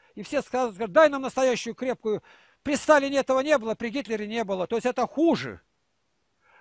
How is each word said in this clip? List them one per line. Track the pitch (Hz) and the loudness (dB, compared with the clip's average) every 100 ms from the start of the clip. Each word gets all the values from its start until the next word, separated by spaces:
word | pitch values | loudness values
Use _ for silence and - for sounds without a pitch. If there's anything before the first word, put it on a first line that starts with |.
| _ | _
И | - | -16
все | 202 285 | -6 -4
скажут: | - 247 247 185 220 | -2 -2 -2 -4 0
«Дай | 226 302 | 6 6
нам | 277 | 4
настоящую | 262 - 262 226 233 | -4 0 0 0 -4
крепкую». | 202 254 226 220 208 - - _ _ | -6 -6 -4 -4 -4 -6 -20 _ _
При | - 285 | -4 -2
Сталине | - 294 277 277 | 4 4 4 -2
этого | 254 262 | 0 0
не | 285 285 | 2 0
было, | 220 | 0
при | 214 233 | -6 -4
Гитлере | 254 226 220 208 | -6 -6 -6 -4
не | 233 | -6
было. | 202 190 175 | -4 -4 -2
То | 196 | -2
есть | 247 | -2
это | 247 233 | -2 -2
хуже. | - 330 220 127 87 _ _ _ _ _ _ _ _ _ _ | 2 2 2 -2 -12 _ _ _ _ _ _ _ _ _ _